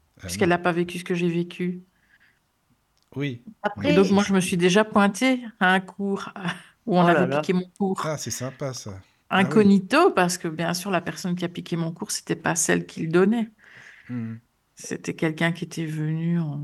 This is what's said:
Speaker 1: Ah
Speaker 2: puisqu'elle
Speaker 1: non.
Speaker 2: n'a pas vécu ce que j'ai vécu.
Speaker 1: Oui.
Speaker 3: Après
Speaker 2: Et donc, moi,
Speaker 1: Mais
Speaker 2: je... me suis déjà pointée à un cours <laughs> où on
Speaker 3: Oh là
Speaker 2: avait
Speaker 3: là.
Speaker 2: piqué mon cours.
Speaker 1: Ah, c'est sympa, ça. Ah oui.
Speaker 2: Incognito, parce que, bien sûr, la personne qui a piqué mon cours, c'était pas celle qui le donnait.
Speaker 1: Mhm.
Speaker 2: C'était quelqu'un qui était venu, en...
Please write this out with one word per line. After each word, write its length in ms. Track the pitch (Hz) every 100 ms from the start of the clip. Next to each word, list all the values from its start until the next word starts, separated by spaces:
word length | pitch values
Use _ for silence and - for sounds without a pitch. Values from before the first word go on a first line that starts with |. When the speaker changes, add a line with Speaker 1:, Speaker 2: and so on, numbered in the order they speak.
| _ _
Speaker 1:
Ah 40 | 95
Speaker 2:
puisqu'elle 240 | 90 175
Speaker 1:
non. 60 | 175
Speaker 2:
n'a 20 |
pas 140 | 175
vécu 260 | 170 175 175
ce 60 |
que 100 | -
j'ai 160 | 175 175
vécu. 520 | 170 175 - 180 180 - _ _ _ _ _ _ _ _ _ _ _ _ 131
Speaker 1:
Oui. 260 | 143 117 - -
Speaker 3:
Après 280 | 208 - 285
Speaker 2:
Et 40 |
donc, 160 | 196 190
moi, 120 | 196
Speaker 1:
Mais 60 | 202
Speaker 2:
je... 60 |
me 60 | 190
suis 180 | 180 185
déjà 260 | 180 190
pointée 580 | 220 214 202 202 262 254 233 -
à 140 | 185
un 80 | 190
cours 520 | 190 - 202 196 -
<laughs> 520 | - 180 - - _ -
où 100 | 175
on 60 |
Speaker 3:
Oh 80 | 175
là 20 |
Speaker 2:
avait 140 | 165 131
Speaker 3:
là. 140 | 139
Speaker 2:
piqué 120 | 156
mon 160 | 180 180 -
cours. 240 | 196 190
Speaker 1:
Ah, 120 | 156 147
c'est 120 | -
sympa, 420 | - 127 - 143
ça. 280 | 127 107 95 - _ -
Ah 60 | 185
oui. 40 | 185
Speaker 2:
Incognito, 680 | 220 202 196 190 277 339
parce 260 | - 175 175
que, 80 | 170
bien 280 | 160 170
sûr, 180 | 170 202
la 80 | 180
personne 340 | 170 156 185
qui 100 | 180
a 40 | 170
piqué 280 | 175 170 170
mon 140 | 165
cours, 200 | 160 214
c'était 240 | - - 165
pas 180 | -
celle 320 | 165 - 175 170
qui 160 | -
le 60 | 165
donnait. 420 | 170 196 233 220 _ - - - - -
Speaker 1:
Mhm. 320 | 123 113 113 _ _ _
Speaker 2:
C'était 400 | - - - -
quelqu'un 380 | 170 160 156 170
qui 120 | 170
était 220 | 170 - 160
venu, 520 | 156 156 160 165 170
en... 200 | 160 143